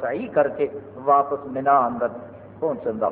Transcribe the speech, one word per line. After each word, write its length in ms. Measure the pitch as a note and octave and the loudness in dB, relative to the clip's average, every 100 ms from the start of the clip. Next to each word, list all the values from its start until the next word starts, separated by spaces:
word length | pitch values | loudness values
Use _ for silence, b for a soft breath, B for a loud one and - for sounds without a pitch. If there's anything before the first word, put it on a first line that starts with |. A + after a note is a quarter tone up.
سعی 260 | B2 D3+ A#3+ | -6 -4 0
کر 200 | D3+ C#3+ | 2 2
کے 180 | - C#3+ - G#2 G#2 | 0 -4 -4 -14 -4
واپس 420 | C3+ C#3+ C#3 C#3+ C#3 | 4 4 4 -4 -6
منا 300 | C3 C#3 C#3 | -2 4 4
اندر 320 | A#2+ A#2+ A#2 - - - - - | 4 0 -4 -4 -16 -18 -20 -6
پہنچن 400 | D#3+ B2 A#2+ G#2+ | -4 -4 -4 -2
دا 80 | G#2+ | -2